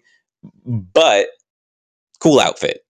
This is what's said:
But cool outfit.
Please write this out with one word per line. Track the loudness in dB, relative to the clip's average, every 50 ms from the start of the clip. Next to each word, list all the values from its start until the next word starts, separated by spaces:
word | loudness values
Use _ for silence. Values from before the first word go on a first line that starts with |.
| _ _ _ _ _ _ _ _ _ -20 _ _ -14
But | -10 -10 -10 -10 -4 0 2 2 2 2 0 -2 -4 -6 _ _ _ _ _ _ _ _ _ _ _ _ _ _ _ _ -2
cool | 0 2 2 2
outfit. | 2 0 -4 -6 -8 -8 -8 -8 _ _